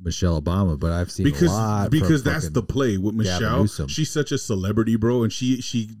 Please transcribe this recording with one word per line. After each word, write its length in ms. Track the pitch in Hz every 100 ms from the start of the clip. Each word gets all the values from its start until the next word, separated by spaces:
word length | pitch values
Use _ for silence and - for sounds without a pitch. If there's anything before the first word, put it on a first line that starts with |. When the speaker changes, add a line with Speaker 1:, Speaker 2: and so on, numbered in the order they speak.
Speaker 1:
Michelle 380 | 87 - 90 80
Obama, 380 | 80 92 95 73
but 140 | 82
I've 180 | 85 87
seen 140 | -
Speaker 2:
Because, 260 | 117 143 170
Speaker 1:
a 40 |
lot 360 | 104 110 104 104
Speaker 2:
because 320 | 151 - 151
Speaker 1:
from 80 | 120
Speaker 2:
that's 120 | -
Speaker 1:
fucking 80 | 151
Speaker 2:
the 100 | 151
play 360 | 107 131 131 95
with 160 | 101 110
Speaker 1:
Gavin 200 | 101 90
Speaker 2:
Michelle. 180 | 107 123
Speaker 1:
Newsom. 280 | 107 - 71
Speaker 2:
She's 220 | 71 156
such 200 | 156 139
a 60 | 139
celebrity, 580 | - 101 95 107 113 113
bro, 260 | 117 123
and 100 | 113
she, 280 | - 127 127
she 280 | - 120 107 107